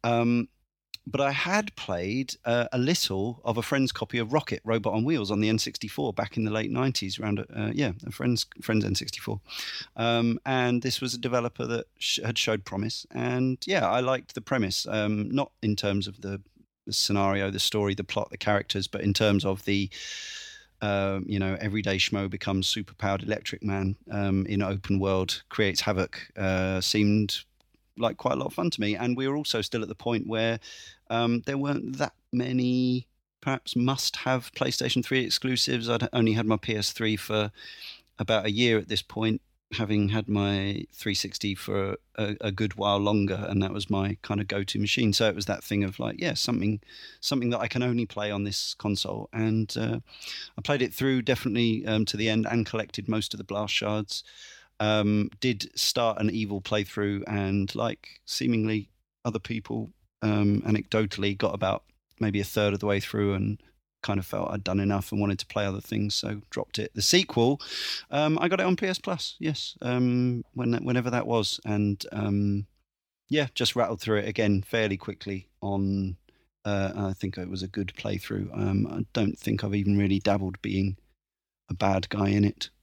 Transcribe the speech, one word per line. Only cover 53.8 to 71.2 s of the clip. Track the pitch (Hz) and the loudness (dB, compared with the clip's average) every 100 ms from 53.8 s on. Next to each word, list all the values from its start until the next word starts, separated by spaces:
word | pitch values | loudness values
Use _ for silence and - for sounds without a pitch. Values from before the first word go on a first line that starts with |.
| 104 107 104 - - - - - - _ | 0 -2 -2 -8 -10 -20 -20 -20 -20 _
Um, | 107 107 104 104 104 - | 2 4 4 4 2 0
did | 127 104 - | 0 0 -4
start | - - - 117 107 | -2 0 2 2 2
an | 107 | 0
Evil | 107 107 101 | 0 -2 -4
playthrough | 92 107 101 - 101 101 - | -2 -2 0 -2 -2 -2 -2
and, | 104 98 101 98 | -2 0 2 0
like | - 117 110 - - - | 0 -2 -4 -12 -20 -8
seemingly | - 127 113 110 107 101 _ _ _ | -2 0 2 2 -2 -4 _ _ _
other | 123 110 | -4 -4
people, | - 117 - 113 107 - _ _ | -4 -8 -6 -6 -6 -14 _ _
um, | 107 104 104 104 | 0 4 4 4
anecdotally, | - 107 - 110 107 - 101 98 | 2 -2 2 0 0 0 -2 0
got | 107 | -2
about | 101 95 104 _ _ _ _ | 0 0 -2 _ _ _ _
maybe | 107 101 | 0 0
a | |
third | 101 - 104 | 0 2 2
of | 98 | 2
the | 104 | 0
way | 98 | 0
through | - 107 101 | 0 0 2
and | 98 101 104 _ _ _ _ | 2 0 -2 _ _ _ _
kind | - 98 | -2 -2
of | 92 | -2
felt | 98 90 | -4 -2
I'd | 101 | -4
done | 95 98 | -2 0
enough | 98 101 90 | 2 0 0
and | 104 | 0
wanted | 101 95 | 0 0
to | - | -2
play | - 98 | -2 -2
other | 98 | -4
things, | - 107 104 | -4 -2 0
so | - - 104 - | -2 -4 -8 -6
dropped | - - - | -8 -6 -6
it. | 107 | -6
The | 110 | 0
sequel, | 98 180 185 - 117 143 - - - - - | 4 4 4 4 4 4 -4 -8 -6 -6 -4
um, | 139 151 160 | 0 2 2
I | 175 | 2
got | 185 | 2
it | 185 | 2
on | 180 | 2
P | 190 | 0
S | 185 | -2
Plus, | - 180 - - | -4 -4 -6 -4
yes. | 160 139 - - | -4 -4 -6 -6
Um, | - 123 123 123 123 120 - | -2 2 4 4 2 0 -6
when | - 120 | -2 0
that, | 117 | 0
whenever | - 123 123 | 2 0 2
that | 120 | 0